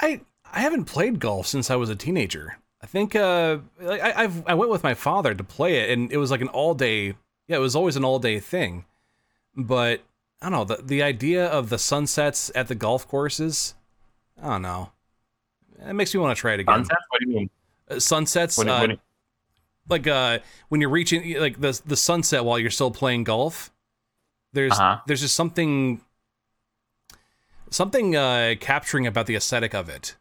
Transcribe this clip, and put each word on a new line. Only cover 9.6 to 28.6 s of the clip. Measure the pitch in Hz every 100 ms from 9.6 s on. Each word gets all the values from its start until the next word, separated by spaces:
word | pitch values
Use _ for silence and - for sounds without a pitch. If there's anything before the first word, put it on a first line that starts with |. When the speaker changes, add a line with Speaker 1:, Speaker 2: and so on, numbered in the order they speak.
| 117 127 120 117 - _ _ _
Speaker 1:
I | 180
don't |
know, | 170 101 110
the, |
the | 131 139
idea | 143 120 143 175 175
of | 151 117
the | 113
sunsets | - 143 147 - 147 - -
at | 123 123
the |
golf | 113 110 123 -
courses, | 139 143 - 160 151 - - _ _ _ _ _ _
I | 147
don't | 101
know. | 92 90 92 _ _ _ _ _ _ _ _ -
It | -
makes | 196 190
me | 196
wanna | 151
try | 113 120
it | 104
again. | 95 110
Speaker 2:
Sunsets? | 123 170 -
What | 120
do | 123
you | 113
mean? | 98 - _ _ -
Speaker 1:
Uh, | 127
sunsets, | - 156 156 175 170 -
Speaker 2:
What |
do | 110
you, | 127
Speaker 1:
uh, |
Speaker 2:
what | 113
do |
you | 113 _ _ _ _ _ _ _ _ -
Speaker 1:
like, | 165 143
uh, | 135 127 117 - - -
when | 151
you're | 143
reaching, | 165 170 170 170 151
like, | 151 117
the, | 139 127 -
the | 143
sunset | - 170 - 139
while | 117 117
you're | 113
still | - 131
playing | 113 131 120
golf, | 113 110 151 - - _ _ _ _ _ _ _ _
there's, | 139 135
Speaker 2:
Uh-huh. | 104 95 107 -
Speaker 1:
there's | 139
just | 143 -
something, | 165 170 160 139 131 117 - _ _ _ _ _ _ _ _ _ - - _ _ _ - -
something, | - 196 262 202 151
uh, | 131 123 117 113